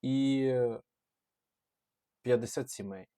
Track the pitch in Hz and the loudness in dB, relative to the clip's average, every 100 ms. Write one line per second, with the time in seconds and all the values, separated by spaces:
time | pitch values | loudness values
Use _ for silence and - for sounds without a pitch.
0 | 131 135 135 135 131 127 120 113 - _ | 0 0 2 2 2 2 0 -2 -14 _
1 | _ _ _ _ _ _ _ _ _ _ | _ _ _ _ _ _ _ _ _ _
2 | _ _ - 123 117 - 131 - 101 95 | _ _ 2 2 2 -6 -6 -8 -10 -10
3 | 92 | -16